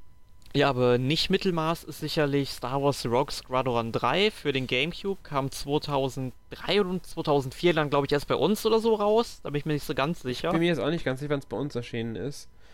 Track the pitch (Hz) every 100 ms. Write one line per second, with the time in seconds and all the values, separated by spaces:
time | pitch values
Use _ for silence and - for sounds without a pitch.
0 | - - - - - 143 139 127 123 123
1 | 127 160 - 190 196 170 160 170 - -
2 | 151 165 143 139 135 - 123 139 139 131
3 | 123 120 147 - - 127 131 120 113 120
4 | 123 160 214 - 147 131 123 127 156 -
5 | 196 190 - 143 135 - 139 147 - 139
6 | 135 135 127 - - - - 196 185 185
7 | - - 156 143 131 - 175 160 147 143
8 | 143 143 - 131 165 214 220 226 226 214
9 | 208 220 233 - - 143 156 147 - 131
10 | 143 175 127 123 165 165 175 151 131 165
11 | 135 131 147 143 - 107 143 120 117 117
12 | 117 104 120 - - - -